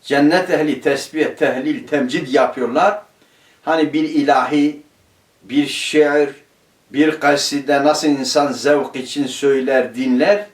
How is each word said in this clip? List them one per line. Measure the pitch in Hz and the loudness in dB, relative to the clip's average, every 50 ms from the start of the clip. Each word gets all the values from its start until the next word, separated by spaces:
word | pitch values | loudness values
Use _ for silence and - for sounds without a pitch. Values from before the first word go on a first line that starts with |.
Cennet | _ - 143 143 147 151 165 185 180 180 | _ -2 0 2 2 4 4 2 0 0
ehli | 170 151 151 151 143 127 | 0 0 0 0 -2 -2
tesbih, | - 147 139 139 - - - 151 156 | 0 -2 -2 -2 -4 -8 -4 -2 -2
tehlil, | - - - 160 135 127 127 135 151 151 123 - - | -2 -2 -2 -2 -2 -2 -2 -2 -4 -4 -4 -6 -4
temcid | 151 147 131 123 127 170 160 131 | -2 -2 -2 -2 -4 -4 -4 0
yapıyorlar. | 127 143 131 - - 135 123 117 120 147 175 202 208 - - _ _ _ _ _ _ _ _ _ _ _ _ | 2 2 2 2 0 -4 -4 -2 0 2 2 2 0 -2 -10 _ _ _ _ _ _ _ _ _ _ _ _
Hani | - 160 165 156 139 135 | -2 0 0 0 0 0
bir | 156 156 | -2 -2
ilahi, | 151 151 151 135 139 139 135 127 127 147 147 143 151 147 - - _ _ _ _ _ _ _ _ _ _ _ _ | 0 0 0 2 2 2 2 2 0 0 0 0 0 -2 -6 -16 _ _ _ _ _ _ _ _ _ _ _ _
bir | 95 117 143 147 139 | -4 -2 -2 0 0
şiir, | - - - - - 151 151 147 147 147 147 139 135 - _ _ _ _ _ _ _ _ _ _ | -4 -8 -8 -2 2 2 4 4 4 2 0 0 -2 -12 _ _ _ _ _ _ _ _ _ _
bir | - 139 151 156 156 - | 0 2 2 2 2 0
kaside | - 143 147 143 - - 147 143 135 135 143 139 139 | 0 2 2 2 0 -2 -4 -6 -2 0 0 2 2
nasıl | 147 151 147 - 156 | 2 0 2 2 0
insan | 143 135 131 127 - 151 143 143 | 0 0 -2 -2 0 0 0 0
zevk | 127 110 107 143 147 147 135 131 - | -2 -2 0 2 2 2 0 -4 -8
için | 135 123 - - 143 139 123 | -10 -10 -8 -6 -6 -6 -6
söyler, | - - - 139 135 131 127 131 135 127 123 117 113 | -6 -2 0 2 2 2 0 0 2 0 0 0 -4
dinler? | 120 131 131 127 123 151 180 208 202 - - | -6 -2 0 2 2 4 2 2 0 0 -8